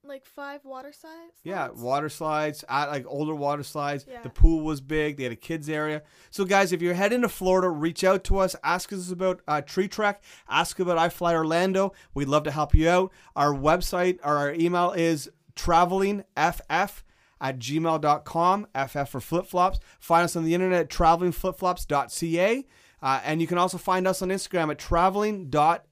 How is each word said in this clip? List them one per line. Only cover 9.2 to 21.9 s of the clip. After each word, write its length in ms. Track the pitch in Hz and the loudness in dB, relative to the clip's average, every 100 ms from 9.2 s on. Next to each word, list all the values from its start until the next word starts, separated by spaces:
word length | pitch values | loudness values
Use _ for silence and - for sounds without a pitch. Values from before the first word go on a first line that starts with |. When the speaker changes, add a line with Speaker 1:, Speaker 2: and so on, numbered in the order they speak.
| 185 180 - | -2 -2 -2
Speaker 2:
uh, 140 | 151 | -2
Tree 260 | 147 - 196 | -2 -2 -2
Trek. 340 | - 208 202 - - - | 0 0 0 -12 -20 -2
Ask 280 | 147 170 - | 0 0 -2
about 180 | 180 170 | 0 2
iFly 340 | 170 - 175 | 2 0 0
Orlando. 640 | 165 160 165 190 190 196 - _ | 2 2 2 2 0 -2 -4 _
We'd 160 | 139 143 | -6 0
love 160 | 151 | 0
to 60 | 151 | 0
help 240 | 147 147 | -4 2
you 160 | 160 160 | 2 4
out. 200 | 180 190 _ - | 2 0 _ -14
Our 200 | - 143 | -2 0
website 640 | 139 143 175 175 180 185 180 | 2 0 0 0 -2 -2 -2
or 140 | 147 147 | -2 0
our 160 | 143 | 0
email 400 | 165 170 175 175 | 0 0 0 -2
is 380 | 170 165 160 - _ _ | 0 0 -2 -6 _ _
traveling 720 | - 170 170 175 190 196 208 - | -6 2 4 4 2 0 -2 -6
F 280 | - 160 170 - | 0 0 -2 -4
F 340 | 156 202 - - _ _ _ | 0 0 -4 -20 _ _ _
at 200 | 135 131 | -6 -6
gmail 420 | 117 151 165 160 | -4 -2 0 0
dot 240 | 147 147 | 2 0
com, 420 | - 170 175 202 208 | 0 2 2 2 -2
F 220 | 139 135 147 | -6 -4 -4
F 140 | 139 | -6
for 100 | 131 | -6
flip-flops. 600 | - 170 190 185 180 - - _ | -4 -4 -2 0 0 0 -8 _
Find 240 | - 165 | 2 4
us 100 | 170 | 4
on 100 | 175 | 0
the 100 | 160 | 0
internet 260 | 170 185 180 | 0 2 0
at 80 | 156 | 0
traveling 420 | - 196 175 180 | 2 4 4 2
flip 280 | 160 190 180 | -2 -4 -2
flops 260 | 185 175 | -2 -2
dot 260 | - | 0